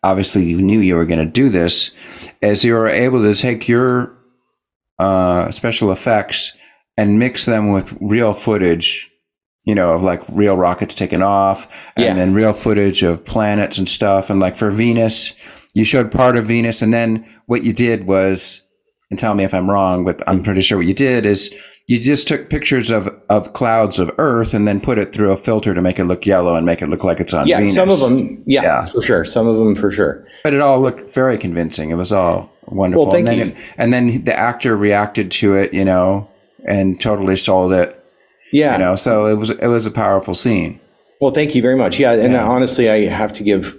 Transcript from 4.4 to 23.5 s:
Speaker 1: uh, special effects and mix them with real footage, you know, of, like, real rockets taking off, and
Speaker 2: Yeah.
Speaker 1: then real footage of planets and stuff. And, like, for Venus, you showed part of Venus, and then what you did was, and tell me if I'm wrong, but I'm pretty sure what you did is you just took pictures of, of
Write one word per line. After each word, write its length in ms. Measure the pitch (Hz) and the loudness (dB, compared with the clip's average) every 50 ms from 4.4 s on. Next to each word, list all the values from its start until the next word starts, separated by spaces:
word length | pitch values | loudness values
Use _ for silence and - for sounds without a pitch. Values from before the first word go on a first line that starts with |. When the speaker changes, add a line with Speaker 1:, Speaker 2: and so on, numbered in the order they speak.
| _ _ _ _ _ _ _ _ _ _ _ - | _ _ _ _ _ _ _ _ _ _ _ -2
Speaker 1:
uh, 520 | 90 98 95 92 92 90 90 90 87 82 | 0 2 2 2 2 2 2 0 -2 -4
special 400 | - - - 117 110 - 117 101 | -6 -6 -4 -4 -2 0 0 0
effects 600 | 92 - - 127 113 104 98 - - - - - - _ _ _ _ _ _ _ _ - | 0 0 0 0 0 0 0 -2 -6 -6 -6 -8 -10 _ _ _ _ _ _ _ _ -2
and 220 | 107 104 104 107 | 0 2 2 2
mix 260 | 120 127 123 - - | 2 0 -2 -4 -2
them 260 | - 117 110 104 104 | -2 0 0 2 2
with 240 | 101 95 95 - - - | 0 0 -2 -4 -10 -10
real 320 | 95 98 104 120 120 110 101 | -4 -2 0 2 2 0 0
footage, 760 | - - - 107 104 92 87 82 85 87 - - - - - _ _ _ _ _ _ _ _ _ _ _ | -2 -2 -2 0 2 2 2 2 2 0 -4 -4 -4 -10 -16 _ _ _ _ _ _ _ _ _ _ _
you 100 | - 107 | -2 0
know, 160 | 101 90 87 80 | 2 2 2 2
of, 80 | 85 | 2
like, 200 | 92 95 87 85 - - | 0 0 -2 -2 -6 -8
real 260 | - 98 104 104 98 92 | -2 0 2 2 2 2
rockets 380 | 90 87 90 - 107 - - | 2 0 0 -2 -6 -8 -4
taking 260 | - 101 90 95 87 | -6 -6 -2 0 0
off, 460 | 92 98 101 98 98 98 98 95 - - - - - - _ | 0 2 2 2 2 2 0 -2 -6 -18 -20 -20 -20 -14 _
and 100 | - 120 | 0 0
Speaker 2:
Yeah. 80 | 117 98 | 0 2
Speaker 1:
then 180 | 92 90 92 95 | 0 0 2 2
real 200 | 104 110 110 104 | 2 2 2 0
footage 500 | - - 117 107 104 101 98 92 - 95 | 0 0 0 0 2 2 0 0 0 0
of 200 | 87 85 82 - | 0 0 -2 -6
planets 540 | - - 113 107 104 104 104 101 - - - | -6 -4 -2 -2 0 0 -2 -2 -4 -4 -6
and 100 | 95 90 | -4 -4
stuff. 420 | - - 110 104 98 98 95 - | -4 -2 0 2 2 0 0 0
And, 100 | 101 98 | 0 0
like, 160 | 95 92 92 | 0 0 -2
for 160 | - 117 104 | -2 -2 -2
Venus, 600 | 101 104 113 120 117 117 117 113 110 - - - - _ - - - - _ _ _ | 0 0 0 2 2 2 0 0 -2 -4 -8 -10 -14 _ -20 -20 -20 -20 _ _ _
you 100 | 104 113 | 0 0
showed 260 | - - 135 120 107 | 2 2 0 0 0
part 260 | - 113 131 123 123 120 | 0 2 2 4 4 2
of 80 | 110 | 0
Venus, 360 | 104 117 117 117 117 113 - | 0 0 0 0 -2 -2 -2
and 100 | - 110 113 | 0 0 2
then 300 | 117 117 113 110 110 110 - - _ _ | 2 0 -2 -2 -4 -6 -12 -20 _ _
what 180 | - 120 120 - | -4 -4 -2 0
you 100 | 117 110 | -2 0
did 340 | 110 120 120 117 107 95 92 | 0 0 0 0 -2 0 0
was, 540 | 95 95 95 95 95 92 - - - - _ _ _ _ _ _ _ _ _ _ | 2 2 2 2 0 -2 -6 -10 -12 -16 _ _ _ _ _ _ _ _ _ _
and 80 | - - | -8 -4
tell 160 | - 113 104 | -2 -2 0
me 80 | 101 98 | 0 0
if 100 | 95 - | 0 -2
I'm 160 | 92 90 95 | -2 0 0
wrong, 340 | 101 101 98 92 92 90 90 | 0 2 2 2 0 0 0
but 180 | 90 85 - - - | -2 -4 -4 -2 -2
I'm 140 | 98 95 | -2 0
pretty 200 | 92 107 98 92 | 0 0 0 0
sure 160 | 90 - 107 95 | 0 0 0 0
what 80 | 87 87 | 0 0
you 60 | 98 | 0
did 300 | - 139 131 127 120 104 | 0 0 0 0 0 2
is 280 | 104 104 95 - - - - - - - _ _ | 0 0 0 -2 -8 -12 -16 -20 -20 -20 _ _
you 140 | - 123 117 | -2 -2 0
just 280 | 113 131 147 143 - - | 2 0 0 0 -2 -4
took 220 | 160 - - - | -4 -4 -4 -6
pictures 400 | - 147 - - 143 127 123 113 | -6 -4 -2 -2 -2 -2 0 0
of, 180 | 117 107 95 98 - - _ _ | -2 -2 -2 -4 -10 -12 _ _
of 240 | 107 107 - - | 0 0 0 -2